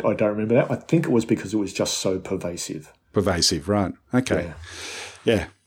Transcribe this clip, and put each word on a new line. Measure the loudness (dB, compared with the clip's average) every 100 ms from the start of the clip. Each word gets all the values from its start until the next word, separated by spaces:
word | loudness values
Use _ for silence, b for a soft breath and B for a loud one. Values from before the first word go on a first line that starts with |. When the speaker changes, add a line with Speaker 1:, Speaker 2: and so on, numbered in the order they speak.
| 0
Speaker 1:
I |
don't | 2 0 0
remember | 2
that. | 2 2
I | -2
think | 0 0 4
it |
was | 2
because | 2 0 0
it | -2
was | -2
just | -2 -2 0
so | -2 -2
pervasive. | -2 -4 -4 -8 -8 -10 -12 _ _
Speaker 2:
Pervasive, | 0 2 2 2 0 0
right. | 2 2 -4 -2
Okay. | -2 2 0 -2 -10 B B B B B B
Speaker 1:
Yeah. |
Speaker 2:
Yeah. | 2 2 0 _